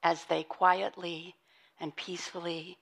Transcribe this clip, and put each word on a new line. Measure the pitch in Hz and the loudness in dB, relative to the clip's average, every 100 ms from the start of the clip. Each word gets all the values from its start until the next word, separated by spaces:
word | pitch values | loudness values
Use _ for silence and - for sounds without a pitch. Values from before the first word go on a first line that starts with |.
as | 170 160 - | 2 2 0
they | 160 | 0
quietly | 160 - 185 185 196 - 175 160 175 - _ _ _ - | -2 4 6 6 2 -4 -8 -8 -10 -18 _ _ _ -10
and | 160 - | -8 -6
peacefully | - 175 - 185 170 165 165 180 | -8 -8 -8 -6 -6 -6 -8 -16